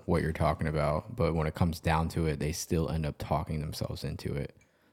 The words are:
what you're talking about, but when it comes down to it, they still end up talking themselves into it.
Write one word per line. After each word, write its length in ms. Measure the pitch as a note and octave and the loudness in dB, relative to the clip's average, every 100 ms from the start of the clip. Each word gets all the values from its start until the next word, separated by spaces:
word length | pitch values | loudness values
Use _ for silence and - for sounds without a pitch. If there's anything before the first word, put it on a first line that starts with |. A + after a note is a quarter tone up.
| - | 0
what 180 | E2+ | 2
you're 80 | D2+ | 2
talking 340 | D#2+ D#2 D2+ D#2+ | 2 2 2 0
about, 480 | D2+ D2 D2+ - - | 2 2 0 -2 0
but 200 | E2 E2 | 2 2
when 100 | D#2 | 0
it 60 | |
comes 260 | - F2 E2 | 2 2 2
down 300 | E2+ D#2+ E2 | 2 2 2
to 160 | F#2 D#2+ | 0 0
it, 140 | C#2+ | 0
they 120 | C#2+ | -2
still 380 | D#2+ - F2 D#2 | -2 0 0 2
end 160 | D#2+ D2+ | 0 -2
up 100 | - | -4
talking 420 | - E2 D#2 D#2+ | -2 -2 -2 -4
themselves 420 | D2+ - - E2 | -4 -6 -6 -6
into 300 | C#2+ E2+ - C#2+ | -6 -6 -6 -4
it. 200 | C#2 - _ _ _ | -6 -12 _ _ _